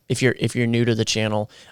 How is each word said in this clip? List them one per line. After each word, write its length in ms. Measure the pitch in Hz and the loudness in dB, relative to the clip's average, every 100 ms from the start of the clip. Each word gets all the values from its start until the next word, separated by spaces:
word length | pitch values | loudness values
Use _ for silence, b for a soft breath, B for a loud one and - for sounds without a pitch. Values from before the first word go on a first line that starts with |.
| - | -6
If 140 | 127 | 0
you're, 140 | 131 - | 2 2
if 160 | 113 - | -2 0
you're 120 | 117 | 0
new 180 | 117 120 | 2 2
to 100 | 113 | 0
the 80 | |
channel, 460 | 110 113 110 107 107 B B | 0 -2 -2 -2 -4 B B